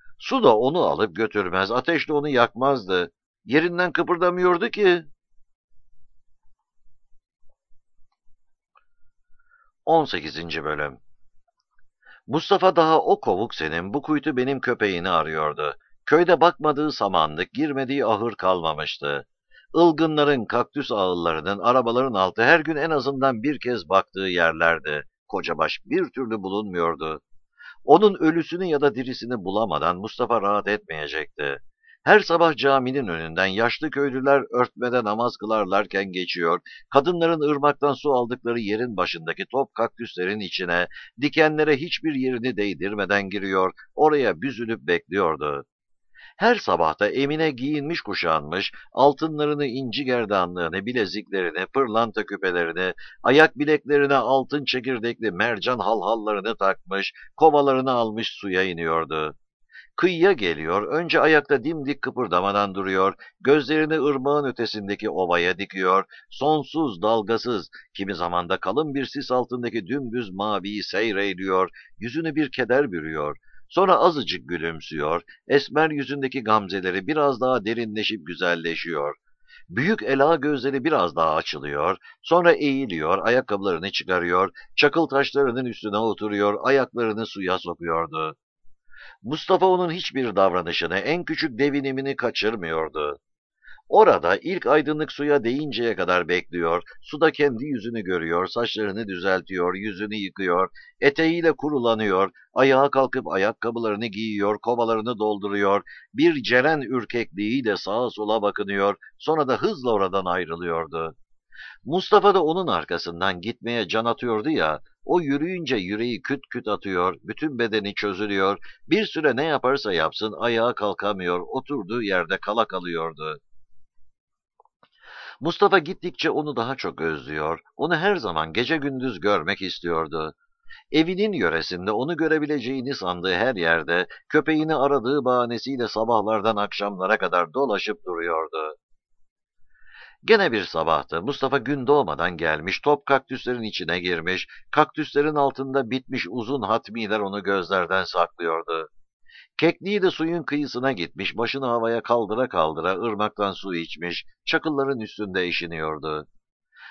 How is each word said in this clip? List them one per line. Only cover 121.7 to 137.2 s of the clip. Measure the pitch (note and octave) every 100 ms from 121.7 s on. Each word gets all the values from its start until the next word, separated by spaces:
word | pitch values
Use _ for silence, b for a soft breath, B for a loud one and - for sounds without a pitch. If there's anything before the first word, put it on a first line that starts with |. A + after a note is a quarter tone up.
| C#3 F2+ A#2+
yerde | G#2 F#2 E2 F#2+
kala | - A2 G#2+
kalıyordu. | F#2+ F2+ E2 E2 D2+ D#2 D2+ _ - - - - - - _ _ _ _ _ _ _ _ B B B B B
Mustafa | D3+ - G3+ F#3
gittikçe | D3+ G3 F3 - E3
onu | A#2+ D3+ B2
daha | A#2 C3
çok | F#2 -
özlüyor, | D#2+ D2+ B1+ D2+ D#2 E2 - -
onu | D#3 E3
her | F#3 G3
zaman | A2 D#2+ D#2+
gece | D#2+ B2 D#3+
gündüz | C#3 C3+ B2+ G2
görmek | G2+ G2+ D#2 G2+
istiyordu. | F#2 - F2 E2 D#2+ D#2+ D#2 - _ _ - B B
Evinin | D3 D#3+ F#3 G#3+
yöresinde | F3+ F2 D#2+ D#2 F2+ F#2
onu | G#2+ C3+ E3
görebileceğini | D#3+ D#3 D3 D3 A2+ C3+ B2 C#3
sandığı | F#2 F2 F2+
her | F2+ A#2+ A2
yerde, | E2 E2 D2+ E2+ F2+ B B
köpeğini | D3+ D3+ D#3 D#3 D#3
aradığı | C#3 C#3 A2+ D3 B2
bahanesiyle | B2 A#2+ A#2 B2+ C3+ A2+
sabahlardan | G#2+ A2 A2+ G2+ A2 G2+ G#2
akşamlara | G#2 - G2+ G2 F#2+
kadar | G#2+